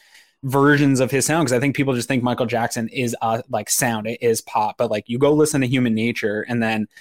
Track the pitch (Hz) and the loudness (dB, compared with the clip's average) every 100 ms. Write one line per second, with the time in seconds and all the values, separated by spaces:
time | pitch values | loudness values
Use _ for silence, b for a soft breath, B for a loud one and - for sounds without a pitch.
0 | b b b b 139 139 143 143 143 131 | b b b b -2 4 6 6 4 4
1 | 123 135 123 160 139 123 143 135 139 123 | 2 0 0 0 2 0 0 0 0 -2
2 | 117 135 123 120 117 117 120 123 113 131 | -2 -2 0 -2 -2 -2 -2 -4 -6 -4
3 | 120 120 113 113 - 113 104 - 131 110 | -4 -4 -2 -4 -4 -6 -4 -2 0 -2
4 | 107 117 120 113 - 113 107 - 120 107 | -6 -2 0 0 -2 -2 -2 -2 -4 -4
5 | - 120 143 151 151 139 127 131 123 110 | -4 0 2 4 2 2 0 0 0 0
6 | 117 113 110 107 113 120 113 110 104 b | -2 -2 -4 -4 -4 -2 -2 -2 -4 b